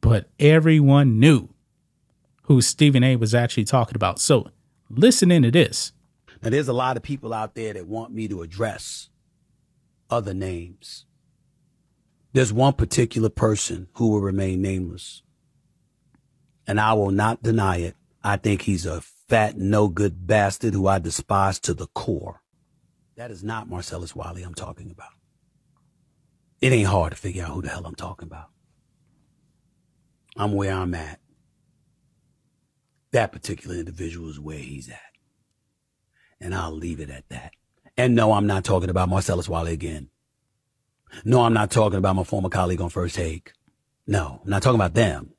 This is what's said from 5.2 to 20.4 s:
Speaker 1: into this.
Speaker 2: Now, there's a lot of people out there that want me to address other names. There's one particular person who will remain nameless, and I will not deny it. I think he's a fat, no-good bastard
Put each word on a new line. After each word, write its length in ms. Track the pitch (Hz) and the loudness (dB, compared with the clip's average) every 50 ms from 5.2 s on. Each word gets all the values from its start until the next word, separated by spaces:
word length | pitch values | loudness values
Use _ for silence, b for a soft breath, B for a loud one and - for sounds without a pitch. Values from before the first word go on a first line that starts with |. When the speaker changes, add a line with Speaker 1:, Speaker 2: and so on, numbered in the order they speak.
| - 180 | 4 4
Speaker 1:
into 200 | 175 170 127 117 | 6 6 4 6
this. 420 | 120 175 156 - - - - - _ _ _ _ _ _ _ b b b | 6 4 4 4 0 -8 -8 -8 _ _ _ _ _ _ _ b b b
Speaker 2:
Now, 80 | - 110 | -4 -2
there's 180 | 117 143 147 127 | -2 -2 0 0
a 60 | 123 | -2
lot 220 | 123 127 127 131 | 0 0 -2 -2
of 60 | 117 | -4
people 300 | - - 143 131 - 113 | -6 -8 -10 -10 -8 -8
out 220 | 113 110 110 107 _ | -8 -8 -8 -8 _
there 180 | 117 113 107 | -10 -10 -10
that 140 | 101 95 87 | -10 -12 -12
want 260 | - 104 113 113 - | -10 -10 -10 -10 -10
me 160 | - 110 110 104 | -10 -10 -8 -8
to 140 | 101 90 | -8 -10
address 680 | 85 82 85 95 113 110 92 - - - - - - _ _ _ _ _ _ _ _ _ _ _ _ _ _ _ _ _ _ _ _ _ | -10 -14 -8 -6 -6 -6 -6 -10 -14 -14 -16 -16 -18 _ _ _ _ _ _ _ _ _ _ _ _ _ _ _ _ _ _ _ _ _
other 240 | 120 120 107 101 92 | -4 -4 -4 -4 -8
names. 720 | 95 95 92 90 85 85 87 87 _ - - - - _ _ _ _ _ _ _ _ _ _ _ _ _ _ _ _ _ _ _ _ _ _ _ _ _ _ - | -6 -6 -8 -8 -10 -12 -16 -20 _ -20 -20 -20 -20 _ _ _ _ _ _ _ _ _ _ _ _ _ _ _ _ _ _ _ _ _ _ _ _ _ _ 0
There's 180 | 131 131 107 | 0 2 2
one 220 | 104 117 127 139 135 | 2 2 2 2 4
particular 560 | - 117 - - - 120 117 - 120 110 107 | 2 -2 0 2 0 0 0 0 -2 -2 -2
person 580 | - - - 110 107 101 - - - 90 90 - _ | 0 0 0 2 2 0 -2 -6 -8 -10 -12 -16 _
who 160 | - 117 110 | -2 0 2
will 100 | 107 104 | 2 2
remain 400 | 98 98 95 98 98 95 92 92 | 0 0 -2 -2 -2 -2 -2 -2
nameless, 600 | 95 95 95 92 90 85 85 90 - - - - _ _ _ _ _ _ _ _ _ _ _ _ _ _ _ _ _ _ _ _ _ _ _ _ _ _ _ _ _ | -2 -2 -2 -4 -6 -8 -10 -14 -16 -18 -20 -20 _ _ _ _ _ _ _ _ _ _ _ _ _ _ _ _ _ _ _ _ _ _ _ _ _ _ _ _ _
and 120 | - 101 107 | -4 0 2
I 140 | 107 110 | 2 4
will 180 | 113 107 101 98 | 2 2 2 0
not 320 | 98 98 104 110 117 - | 0 0 0 0 -2 -2
deny 360 | - 113 113 113 101 95 92 87 | -2 0 0 2 2 2 0 0
it. 180 | 85 87 - _ _ _ _ _ | -4 -6 -10 _ _ _ _ _
I 140 | - 101 101 | -4 -4 -4
think 260 | 98 - 107 101 92 | -2 0 -2 -2 0
he's 220 | - - 98 87 85 | 0 -2 -2 -2 -2
a 140 | 92 80 82 | -6 -8 -8
fat, 560 | - - _ _ _ _ 120 113 107 104 - | -10 -14 _ _ _ _ 2 2 2 0 -2
no-good 680 | - 92 98 107 107 107 101 85 87 104 98 82 92 90 | -4 -2 0 2 2 2 2 2 0 -2 -2 -2 -6 -2
bastard 480 | 85 107 107 | 0 2 2